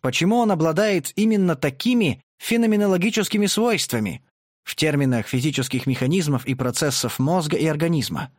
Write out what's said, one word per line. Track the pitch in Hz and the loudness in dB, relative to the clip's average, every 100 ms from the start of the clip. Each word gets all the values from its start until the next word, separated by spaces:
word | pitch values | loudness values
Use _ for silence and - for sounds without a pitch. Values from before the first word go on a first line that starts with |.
почему | - 127 170 240 | -2 0 2 2
он | 233 | 2
обладает | 180 160 160 214 190 - - | 2 2 2 2 0 -2 0
именно | 220 214 185 147 | 2 2 2 0
такими | 147 135 233 247 185 113 _ _ | -2 -2 0 2 2 -2 _ _
феноменологическими | - 233 226 208 208 185 202 220 196 190 202 | -2 2 2 2 2 2 0 0 -2 0 0
свойствами — | - 233 202 - 120 104 76 _ _ _ _ | 2 0 0 -2 -2 -2 -6 _ _ _ _
в | - - | -14 -2
терминах | 156 147 135 120 107 | 0 2 2 0 0
физических | 131 143 139 131 131 135 | -2 -2 -2 -4 -2 -2
механизмов | 127 127 185 151 135 - | -2 0 0 0 -2 -2
и | |
процессов | 131 127 123 151 127 120 - | -4 -2 -2 -2 -2 -4 -2
мозга | 131 180 151 160 | 0 0 0 -2
и | 160 | 0
организма. | 151 165 165 117 71 147 | 0 0 0 -2 -6 -10